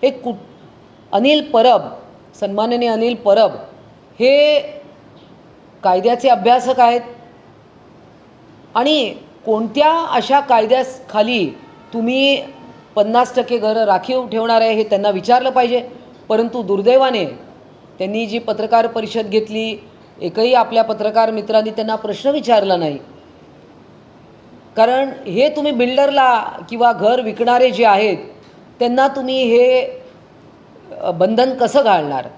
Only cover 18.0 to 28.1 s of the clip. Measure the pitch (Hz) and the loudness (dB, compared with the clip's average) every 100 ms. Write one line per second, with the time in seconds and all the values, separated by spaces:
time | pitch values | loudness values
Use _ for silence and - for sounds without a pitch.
18 | 190 214 226 226 233 208 214 233 233 226 | -6 -4 -4 -6 -6 -6 0 0 0 -4
19 | 220 233 214 214 214 214 220 214 - - | -6 -6 -2 -2 -2 -6 -6 -8 -14 -20
20 | - - 175 165 233 254 220 226 226 214 | -20 -10 -8 -2 2 2 2 0 0 -2
21 | 208 214 226 220 208 220 220 214 220 220 | -2 0 0 -2 0 0 0 -6 -6 -6
22 | 214 202 269 285 226 226 196 180 160 139 | -6 -4 -2 -2 2 0 2 -2 -2 -6
23 | - - - - - - - - - - | -12 -20 -20 -20 -20 -20 -20 -20 -20 -20
24 | - - - - - - - - 226 254 | -20 -20 -20 -20 -20 -20 -14 0 2 2
25 | 269 - - 185 285 302 294 254 247 262 | -2 -6 -8 0 0 0 -4 -2 0 2
26 | 277 277 262 240 - - 170 233 240 214 | 2 2 2 2 -2 -12 -14 0 2 2
27 | 202 254 226 - 233 247 254 196 226 196 | 0 0 -2 -4 0 2 2 2 2 4
28 | 214 | 2